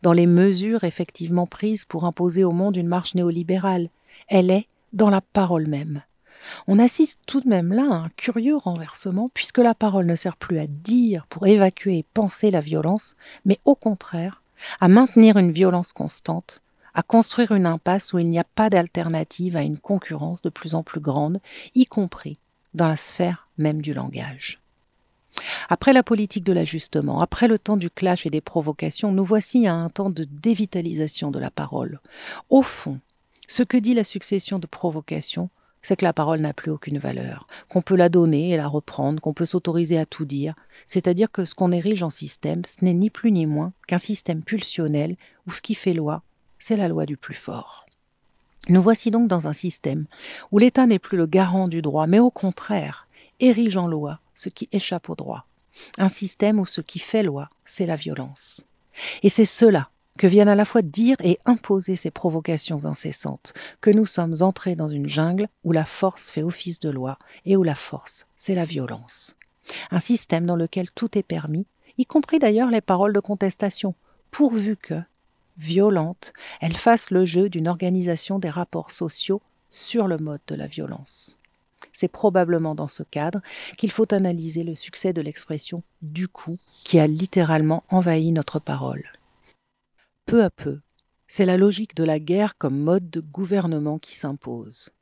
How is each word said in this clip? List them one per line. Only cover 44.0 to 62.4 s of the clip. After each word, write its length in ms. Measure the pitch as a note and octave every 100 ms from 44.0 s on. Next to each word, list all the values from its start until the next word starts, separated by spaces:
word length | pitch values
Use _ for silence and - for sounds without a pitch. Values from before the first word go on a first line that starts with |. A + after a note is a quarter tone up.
| - G#3 - D#3+
pulsionnel 760 | - G#3+ - - D#3 D3 D#3 F3+ _ _ -
où 60 |
ce 100 | -
qui 140 | - G#3+
fait 180 | G3
loi, 300 | E3 D3+ D#3+ _ _ _ _
c'est 160 | - A3
la 120 | F3+
loi 180 | D#3+ D3+
du 100 | C#3+
plus 200 | - -
fort. 500 | - - - - _ _ _ _ _ _ _ _ -
Nous 120 | F3+
voici 300 | F#3 A3+ A#3+
donc 160 | A3+ A#3
dans 200 | F3+ D#3
un 60 |
système 540 | D3+ F#3 - D3+ C#3+ D#3 - - - -
où 60 | G#3
l'État 300 | A#3+ - B3+
n'est 120 | G3
plus 180 | - F#3
le 100 | E3
garant 400 | F#3 F#3+ F#3 F#3
du 140 | E3
droit, 260 | D3+ D3 D#3
mais 120 | G3
au 120 | B3
contraire, 760 | - G3 - - G#3 D3 - _ _ _ _
érige 380 | B3+ A3 A3+ F#3
en 100 | F3
loi 320 | D#3 D3 D#3 _ -
ce 140 | -
qui 180 | - -
échappe 380 | G3+ - F3 -
au 60 | E3
droit. 300 | - - - _ _ - - -
Un 120 | F#3+
système 500 | - F#3+ - G#3 G#3+
où 60 | F#3
ce 160 | -
qui 180 | D#3 E3+
fait 240 | - A3
loi, 260 | G3 C#3 C#3+ _ -
c'est 200 | - F3
la 100 | D#3+
violence. 720 | D#3+ D3 C3 C#3 - - _ _ _ - - -
Et 60 | G3+
c'est 160 | - G#3+
cela 440 | - A#3 F#3 C3 _ _ -
que 100 | F#3+
viennent 220 | G3+ G#3
à 60 | G3+
la 100 | G#3
fois 160 | A#3+
dire 360 | F3 D3 A#3 C4+
et 140 | F3+ F3 -
imposer 500 | A#3 - G3 F#3 F#3
ces 140 | E3
provocations 760 | - F3+ D#3+